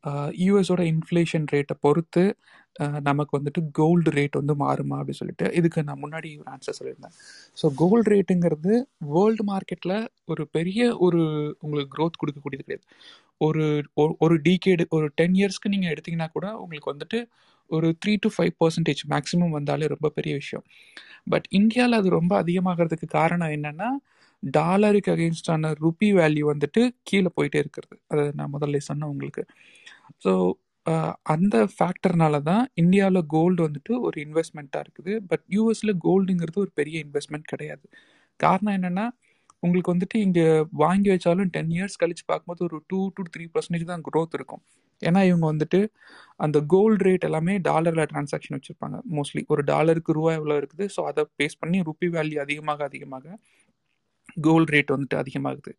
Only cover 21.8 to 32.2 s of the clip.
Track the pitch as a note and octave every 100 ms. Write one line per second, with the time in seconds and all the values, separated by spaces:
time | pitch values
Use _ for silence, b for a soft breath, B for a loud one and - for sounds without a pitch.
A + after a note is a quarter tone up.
21.8 | B3 A#3 F#3+ E3+ F3 G3+ E3+ F3+ F#3 E3+
22.8 | E3+ D#3+ D#3+ D#3 D#3+ F3 E3 D3+ D3 D3+
23.8 | A3 C#4 b b b b C#3 D3+ E3 F#3+
24.8 | G#3+ G3+ F#3+ E3 E3 E3 - D#3+ D#3 D3+
25.8 | D#3+ E3 G#3+ G3 D#3 D3+ D3 D3 D3 A3+
26.8 | B3 - - G3 F3+ - D3 D3 D3 -
27.8 | - - _ D3+ D3 C#3+ D3 D3 D3 C#3+
28.8 | - D3 D3+ C#3 C#3 - - B B B
29.8 | B B B - F#2+ F#2 F2+ - _ _
30.8 | - D#3+ D#3+ - - D#3 G3+ A3+ G#3 -
31.8 | F3 - F#3+ E3+